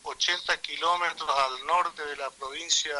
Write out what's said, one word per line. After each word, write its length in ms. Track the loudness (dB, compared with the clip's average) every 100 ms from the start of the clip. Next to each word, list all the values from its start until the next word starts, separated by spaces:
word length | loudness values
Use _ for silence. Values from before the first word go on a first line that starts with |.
ochenta 560 | -12 -2 0 0 0 -2
kilómetros 680 | -2 0 2 4 0 -2 0
al 380 | 2 2 0 2
norte 380 | 2 2 -2 -8
de 80 |
la 160 | -4 -6
provincia, 640 | -6 -10 -8 0 0 0